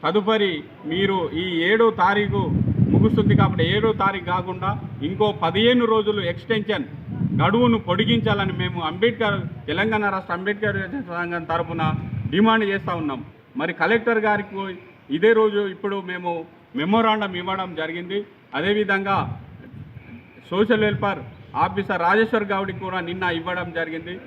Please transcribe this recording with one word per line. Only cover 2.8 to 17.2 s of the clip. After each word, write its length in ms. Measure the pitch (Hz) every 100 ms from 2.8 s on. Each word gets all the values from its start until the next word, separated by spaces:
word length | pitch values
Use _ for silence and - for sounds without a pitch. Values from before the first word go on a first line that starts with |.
| -
ముగుస్తుంది 460 | - 214 208 202 -
కాబట్టి 400 | 190 - 165 202
ఏడో 160 | 220
తారీఖు 320 | 220 196 196
కాకుండా 560 | 170 180 180 180 185 202 - -
ఇంకో 320 | 143 190 214 196
పదిహేను 420 | 165 175 226 247
రోజులు 360 | 233 220 208 208
ఎక్స్‌టెన్షన్ 640 | 175 170 - 226 202 202 - - - - - -
గడువును 360 | 160 214 247 226
పొడిగించాలని 720 | - 185 220 233 220 202 190
మేము 280 | 180 180 180
అంబేద్కర్, 840 | 160 175 226 226 220 202 - - -
తెలంగాణ 420 | 156 214 220 208
రాష్ట్ర 240 | 190 185
అంబేద్కర్ 440 | 175 190 202 208 202
యువజన 240 | 190 277 180
సంఘం 360 | 170 175 175
తరపున 500 | 160 165 165 170 160 156 - - -
డిమాండ్ 340 | 165 220 226
చేస్తూ 320 | 208 196 - 175
ఉన్నాం. 280 | 156 131 - - - 127
మరి 160 | 160
కలెక్టర్ 460 | 170 165 226 226 226
గారికి 600 | 214 208 196 190 190 180 - - -
ఇదే 180 | 143 208
రోజు 280 | 226 220 202 202
ఇప్పుడు 320 | 185 208 196
మేము 440 | 180 180 180 170 160 - - 123
మెమోరాండం 580 | 160 214 226 214